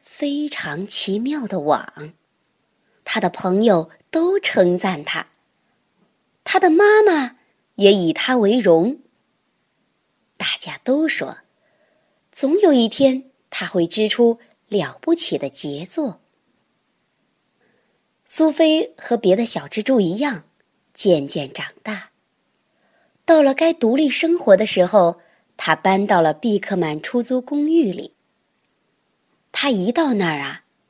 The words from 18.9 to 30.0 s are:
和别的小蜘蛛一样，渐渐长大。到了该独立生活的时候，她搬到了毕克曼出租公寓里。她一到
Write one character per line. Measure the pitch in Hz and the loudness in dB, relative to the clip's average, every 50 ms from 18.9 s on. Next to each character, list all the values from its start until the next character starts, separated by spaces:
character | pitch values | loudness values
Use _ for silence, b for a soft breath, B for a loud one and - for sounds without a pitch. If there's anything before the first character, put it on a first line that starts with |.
| - | -8
和 | - - - 240 | -12 -6 -4 -4
别 | 220 - 185 185 | 0 2 2 2
的 | 214 233 | 2 0
小 | - - 190 - | -2 -4 -6 -8
蜘 | - - 214 208 | -8 -8 -6 -2
蛛 | - 269 233 | 0 0 2
一 | 190 160 180 | 2 0 -2
样， | 220 285 285 233 151 - _ _ _ _ _ _ _ _ _ | -2 -4 -4 -6 -8 -14 _ _ _ _ _ _ _ _ _
渐 | - - - 196 170 147 139 | -8 -2 2 2 2 2 0
渐 | 139 - 165 139 131 135 | -4 -8 -8 -8 -10 -12
长 | - - - - _ - | -14 -14 -14 -16 _ -12
大。 | 214 214 190 - - _ _ _ _ _ _ _ _ _ _ _ _ _ _ _ _ _ _ _ _ _ _ _ | -10 -10 -10 -12 -18 _ _ _ _ _ _ _ _ _ _ _ _ _ _ _ _ _ _ _ _ _ _ _
到 | - 330 311 294 | 2 4 4 4
了 | 269 269 | 4 2
该 | 277 320 330 | 2 0 0
独 | 330 330 240 220 247 | 0 0 0 0 2
立 | 277 311 269 | 2 0 0
生 | - - 330 320 339 | 0 0 0 0 -2
活 | 349 - 226 190 | 2 4 4 4
的 | 190 214 | 4 4
时 | 208 - 196 180 | 2 0 0 2
候， | 180 220 208 175 170 170 b b b b b b b b | 2 4 4 4 2 0 b b b b b b b b
她 | - - - 160 | -6 -2 -2 -2
搬 | - - 190 190 190 202 | 0 0 0 2 2 2
到 | 202 208 175 | 2 2 2
了 | 165 160 233 | 2 2 0
毕 | - - 233 208 | -2 -2 -2 -2
克 | 190 - - 202 | -2 -4 -4 -4
曼 | 185 165 156 151 156 | -4 -4 -4 -6 -8
出 | - - - 247 | -8 -6 -4 -4
租 | 233 - 254 254 | -4 -2 -4 -4
公 | 247 - 294 294 294 311 | -4 -4 -4 -2 0 0
寓 | 320 339 285 196 | 2 2 2 0
里。 | 175 - - - _ _ _ _ _ _ _ _ _ _ _ _ _ _ _ _ _ _ _ _ _ _ _ _ _ _ _ _ | -2 -8 -12 -16 _ _ _ _ _ _ _ _ _ _ _ _ _ _ _ _ _ _ _ _ _ _ _ _ _ _ _ _
她 | - - - 285 | -8 -4 -2 0
一 | 247 190 180 214 | 0 0 0 -2
到 | 240 339 | 0 0